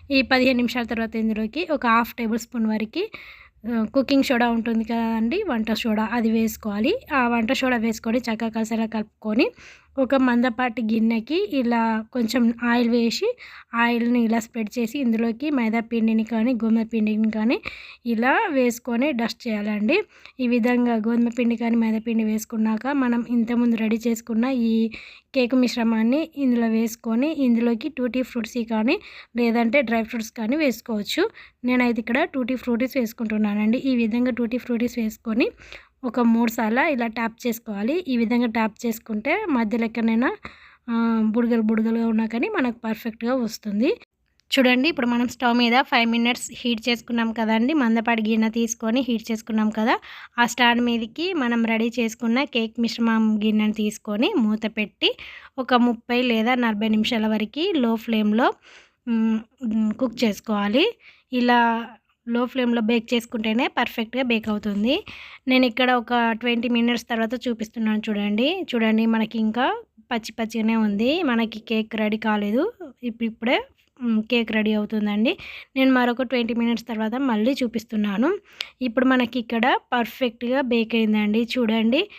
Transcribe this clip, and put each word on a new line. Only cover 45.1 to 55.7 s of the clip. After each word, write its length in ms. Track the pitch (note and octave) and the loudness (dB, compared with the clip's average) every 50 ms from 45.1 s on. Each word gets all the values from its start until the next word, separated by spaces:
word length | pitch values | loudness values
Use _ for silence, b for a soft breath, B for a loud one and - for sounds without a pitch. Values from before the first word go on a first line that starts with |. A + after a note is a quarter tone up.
| A#3+ A#3+ A#3+ A#3+ | 0 0 0 -2
స్టవ్ 280 | - - C4 A#3+ A#3 A#3+ | -4 -2 0 2 2 2
మీద 140 | B3 A#3 A#3 B3+ | 2 4 4 4
ఫైవ్ 260 | D4 - - B3 A#3 A#3 A3+ | 2 4 2 2 2 2 2
మినిట్స్ 320 | A#3 A#3 A#3+ B3 - - - A#3 - | 2 2 0 0 -2 -6 -14 -12 -6
హీట్ 200 | - B3 A#3+ A3+ A3+ B3 | -4 -4 -2 -2 -2 -2
చేసుకున్నాం 400 | A#3+ A#3 - - A#3 A#3 A3+ A3+ | -4 -4 -4 -4 -2 -2 -2 -2
కదండి. 420 | A3 A#3 A3+ G#3+ A3 A3 A3+ B3+ E4 D4+ | -2 -2 0 2 2 2 2 2 2 2
మందపాటి 420 | C4 A3+ A3+ A#3 A3 A#3 A#3 A3+ A3 G#3+ | 2 2 2 2 2 2 0 0 0 0
గిన్నె 200 | A3+ A3 A3 A3 | 2 2 2 0
తీసుకొని 520 | A3 A#3 A#3 A3+ - - - A3 A3 C4 C4 B3+ | 0 0 -2 -2 -4 -4 -2 -2 0 0 0 0
హీట్ 220 | A#3+ G#3+ A3 - | -2 -4 -2 -4
చేసుకున్నాం 380 | A3+ A3 - - G#3+ A3 G#3+ G#3+ | -6 -6 -6 -4 -2 0 0 0
కదా, 260 | G#3+ A3 G#3+ A#3 D#4+ G#4+ B B B B B B B - | 0 0 0 0 0 0 B B B B B B B 0
ఆ 60 | A#3+ | 0
స్టాండ్ 380 | A#3 - - B3 A#3+ A#3+ A#3 A#3+ A#3+ | 0 2 4 4 4 4 4 2 0
మీదకి 380 | A#3 A#3 A#3 A3+ - - D#4+ F#4 F#4+ | 0 -2 -2 -6 -6 -6 -4 -2 -2
మనం 280 | D#4 B3+ A#3+ A#3+ A#3 A3+ | 0 0 0 0 0 0
రెడీ 260 | A3 A3+ A3 A3+ A#3+ A3+ B3+ | 0 0 0 0 -2 0 -2
చేసుకున్న 440 | A#3 A3+ A3 - A#3+ A3+ A3+ B3+ D4 | -2 -2 -2 -2 -2 0 0 0 0
కేక్ 320 | D4 - A#3+ A3+ A3 - - | 0 -2 -2 -2 -2 -2 -2
మిశ్రమం 440 | A#3 A3+ - - A#3 A3+ A3+ A3 A3 G#3+ G#3+ G#3+ G#3 | -2 -2 0 0 0 2 2 4 4 2 2 2 2
గిన్నెను 340 | A3 G#3+ G#3+ G#3+ G#3+ G#3+ - G#3+ | 2 2 2 2 2 0 0 -2
తీసుకొని 460 | G#3+ G#3+ - - - G#3 G#3 B3+ F#4+ A4+ D#4+ A3+ | -2 -4 -6 -8 -6 -2 0 0 2 2 2 2
మూత 220 | G#3+ G#3+ G#3+ A3+ G#3+ A3 A3 | 2 0 0 -2 -4 -4 -4
పెట్టి 340 | G#3+ F#3+ _ - - F#4+ B4+ B B B B B B B B - | -6 -6 _ 0 0 0 0 B B B B B B B B -6
ఒక 160 | B3+ - | -2 2